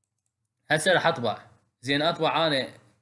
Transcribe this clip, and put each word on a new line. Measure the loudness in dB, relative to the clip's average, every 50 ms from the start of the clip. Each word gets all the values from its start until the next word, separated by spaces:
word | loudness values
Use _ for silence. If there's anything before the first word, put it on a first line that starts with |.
| _ _ _ _ _ _ _ _ _ _ _ _ _ -2
هسه | -2 0 2 2 2
راح | 4 2 2
أطبع. | 0 0 -2 -4 -4 -6 -10 -20 _ _ _ _ _ _
زين، | -4 -2 -2 0
أطبع | 0 -2 -2 0 -2 0 0 0 0 0
أنا، | 0 -2 -2 -6 -10 -16 _ _ _ _